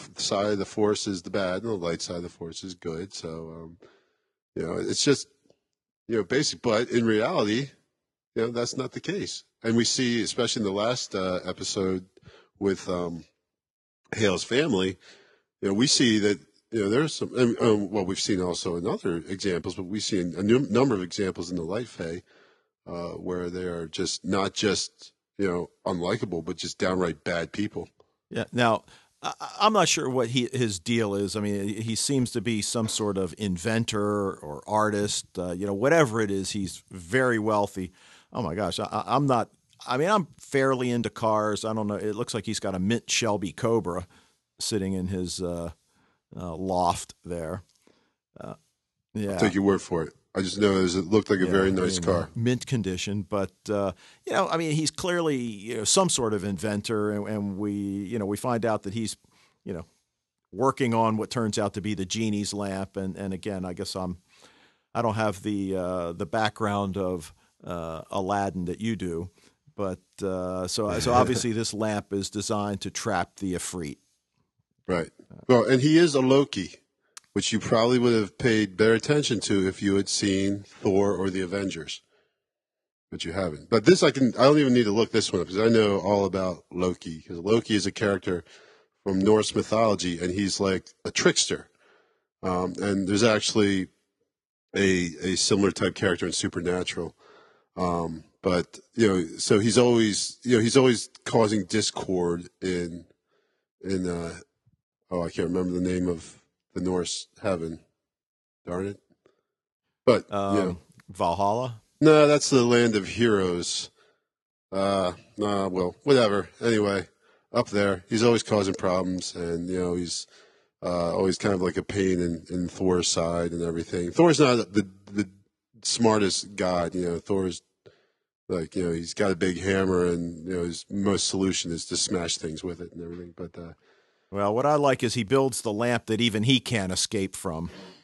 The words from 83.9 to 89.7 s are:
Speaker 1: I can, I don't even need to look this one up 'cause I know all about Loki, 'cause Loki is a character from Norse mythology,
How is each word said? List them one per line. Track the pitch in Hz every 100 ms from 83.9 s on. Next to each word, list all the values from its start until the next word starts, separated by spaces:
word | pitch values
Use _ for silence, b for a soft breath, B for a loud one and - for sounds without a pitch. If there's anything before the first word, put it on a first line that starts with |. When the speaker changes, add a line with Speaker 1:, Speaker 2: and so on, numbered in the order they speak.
| 185
Speaker 1:
I | 165
can, | 135 131 -
I |
don't | 131 151
even | 139
need | 123
to | 107
look | 104 110
this | 113 -
one | 95
up | 82
'cause | 92
I | 113
know | 113 104 98
all | 87 101 98
about | 95 92 85 -
Loki, | 90 92 87 87 80
'cause | - 85
Loki | 90 113 - 107
is | 95
a |
character | - 107 98 98 90 - b b b b _ -
from | 95
Norse | 95 107 104 107
mythology, | 95